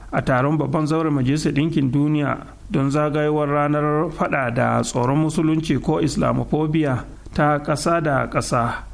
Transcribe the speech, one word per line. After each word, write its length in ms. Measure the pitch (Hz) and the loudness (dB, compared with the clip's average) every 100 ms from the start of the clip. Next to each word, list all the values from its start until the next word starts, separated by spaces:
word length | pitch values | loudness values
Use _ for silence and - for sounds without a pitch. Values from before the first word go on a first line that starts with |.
| - | -8
a 80 | - | -4
taron 340 | 127 127 139 156 | 0 2 2 0
babban 280 | 135 160 151 | 0 0 0
zauren 240 | 160 160 | 0 0
Majalisar 380 | 143 123 151 151 | 0 2 0 0
Ɗinkin 400 | 135 160 156 135 | 0 0 2 0
Duniya 460 | 139 151 151 139 123 - - - | 2 2 2 0 -4 -8 -18 -4
don 180 | - 135 | -2 0
zagayowar 580 | 143 151 147 151 151 147 | 0 0 0 0 0 0
ranar 600 | 147 147 147 151 151 165 | 0 2 2 0 0 -2
faɗa 460 | - 180 151 127 120 | -2 -2 0 0 0
da 260 | 117 117 | 2 2
tsoron 360 | 120 127 123 143 | 0 0 2 2
musulunci 580 | 156 156 156 160 156 135 | 2 2 2 2 0 0
ko 160 | - 165 | 0 0
Islamophobia 1000 | 156 - 131 127 117 143 156 160 147 123 - - - | 0 0 0 0 0 0 0 0 0 -2 -6 -16 -8
ta 260 | - 147 147 | 0 2 2
ƙasa 420 | 147 143 175 170 | -2 -2 0 0
da 240 | 151 135 117 | 2 0 0
ƙasa 580 | - - 127 117 104 - | -4 -2 0 0 -4 -10